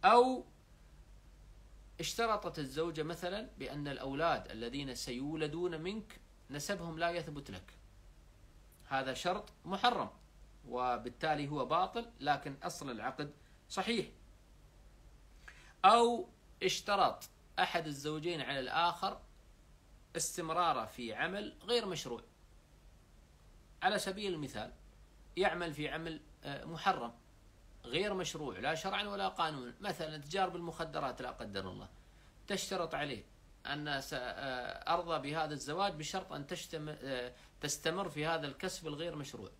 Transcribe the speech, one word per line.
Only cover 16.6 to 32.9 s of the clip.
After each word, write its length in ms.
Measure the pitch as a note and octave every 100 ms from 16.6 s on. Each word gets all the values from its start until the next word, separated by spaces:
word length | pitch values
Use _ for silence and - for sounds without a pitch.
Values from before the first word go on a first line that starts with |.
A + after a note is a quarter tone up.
اشترط 600 | F#3+ - - G3+ D3+ - - - - -
أحد 280 | F3+ F3 D#3
الزوجين 540 | C#3 D3 D#3 D#3+ E3
على 200 | C3 C#3
الآخر 600 | B2+ D#3 E3+ - G3 G#3 - - - - - - - - - E3
استمراره 680 | - - E3 E3+ E3+ C3+ A2
في 280 | - A#2
عمل 420 | G#2+ D#3+ F#3+ G#3 -
غير 240 | F3+ A#3+ G#3
مشروع. 360 | E3 C3 A#2 - - - - - - - - - - - - - - - -
على 160 | - G#3
سبيل 360 | G3 F#3+ G3+
المثال، 380 | E3+ C#3+ - A2 - - - - - - -
يعمل 380 | F#3+ E3 E3+
في 140 | D3 D3
عمل، 320 | D3+ E3 D#3 - -
آه، 200 | - C#3+
محرم 480 | - D#3+ G3 F3+ A#2+ - - - - - - -
غير 300 | - C#3+ G#3
مشروع 440 | F#3+ E3 D#3+ C#3+ F#2+
لا 160 | B2+
شرعا 280 | D#3+ F#3+ G3+
ولا 260 | G3+ G3+ F#3+
قانونا، 460 | - D#3+ D3+ B2 -
مثلا 360 | G3+ - D#3+ D#3
تجار 320 | C#3+ F#3+ F#3
بالمخدرات 720 | F3 E3+ D#3+ D#3+ D#3 C#3 A#2+
لا 80 | B2
قدر 400 | - A2+ G2 F#2
الله، 180 | E2+ - - - - - - -
تشترط 480 | G3 - F#3 -